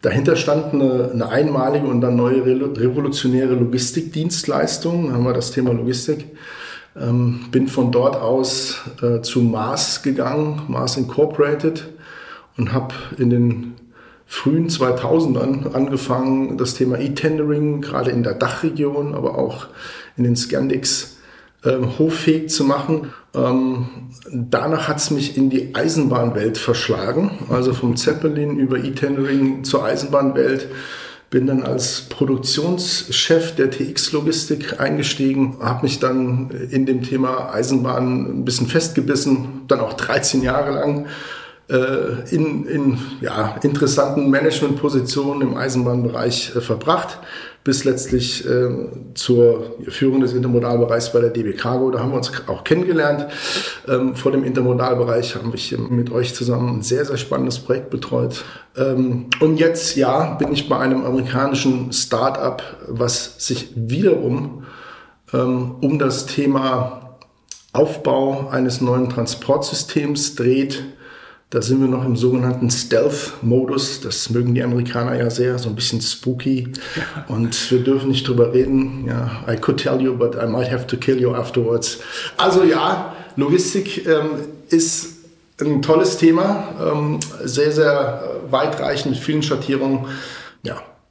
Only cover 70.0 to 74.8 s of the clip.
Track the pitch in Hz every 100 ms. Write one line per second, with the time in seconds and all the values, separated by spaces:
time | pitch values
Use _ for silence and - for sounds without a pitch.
70 | 147 147 - - 123 131 139 135 135 -
71 | - - - - _ 123 107 131 135 127
72 | 127 117 123 127 127 123 120 - - 117
73 | 143 - - - 120 123 131 139 131 -
74 | - - - 120 120 120 123 120